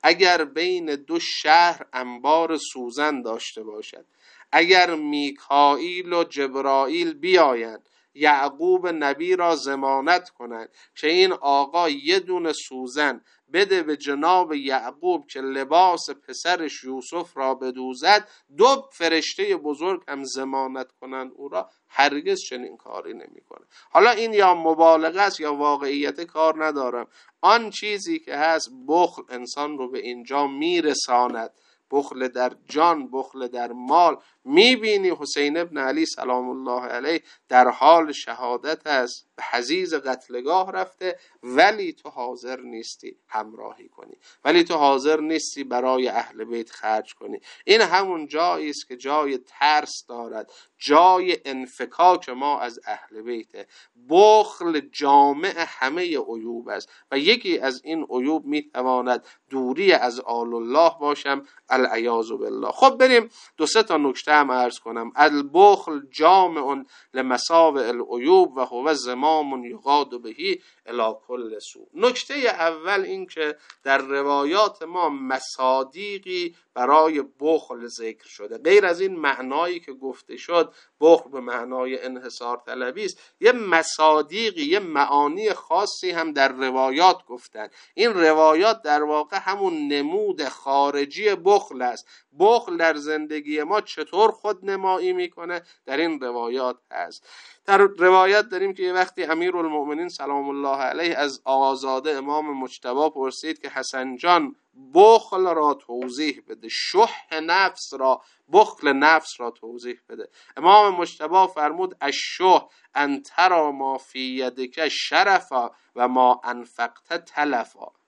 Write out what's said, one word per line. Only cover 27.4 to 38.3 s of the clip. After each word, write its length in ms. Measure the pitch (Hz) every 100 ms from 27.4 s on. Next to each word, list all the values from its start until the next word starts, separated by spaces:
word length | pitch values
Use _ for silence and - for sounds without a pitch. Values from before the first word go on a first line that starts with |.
آن 280 | 175 226 220
چیزی 500 | - 208 202 190 160
که 160 | - 143
هست، 340 | 156 160 - 127 131
بخل 340 | 165 175 - 127
انسان 480 | 123 123 - 147 147
رو 100 | 127
به 120 | 127
اینجا 480 | 107 123 120 139 139
میرساند، 1040 | 139 160 175 151 139 - 123 123 117 117 _ _ _ _
بخل 360 | 139 139 131 127
در 240 | 123 123 117 _
جان، 420 | 143 165 160 127
بخل 360 | 131 131 135 123
در 240 | 123 120
مال. 460 | 120 127 156 170 135 _ _
می‌بینی 640 | - 151 233 254 220 208 185 156
حسین 380 | 143 147 143 156
ابن 200 | 170 147
علی 280 | 135 147 160
سلام 440 | - 127 123 127
الله 320 | 131 127 123 123
علیه 340 | 120 135 165 _ _ _
در 180 | 127 123
حال 440 | 110 139 165 156
شهادت 760 | 135 -